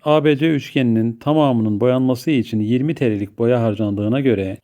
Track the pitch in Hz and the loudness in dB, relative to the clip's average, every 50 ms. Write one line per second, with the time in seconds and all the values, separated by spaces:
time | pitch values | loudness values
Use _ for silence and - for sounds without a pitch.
0 | - 151 151 156 143 156 151 131 151 165 160 139 127 - - 143 131 117 113 110 | -2 2 2 2 4 2 2 2 2 0 0 -2 -4 -4 -2 0 0 2 2 2
1 | 113 117 117 117 - 143 151 156 151 139 123 117 110 110 104 101 117 127 127 131 | 0 0 -4 -4 -2 0 2 2 2 2 2 0 0 0 0 0 0 0 2 2
2 | 131 127 127 123 - 165 151 127 110 - - 107 104 107 123 127 135 156 165 - | 0 0 -2 -2 -2 -2 0 0 -2 -2 -2 -4 -2 0 0 0 0 -2 -2 -2
3 | 143 117 107 98 101 101 - - 117 117 123 120 117 113 101 104 110 104 101 98 | -2 -2 0 -2 -4 -6 -4 -2 0 0 2 2 0 0 -2 -2 -2 -2 -2 -2
4 | 104 110 120 139 139 135 113 98 95 92 98 - | -2 -2 -2 0 2 0 0 0 -2 -4 -6 -8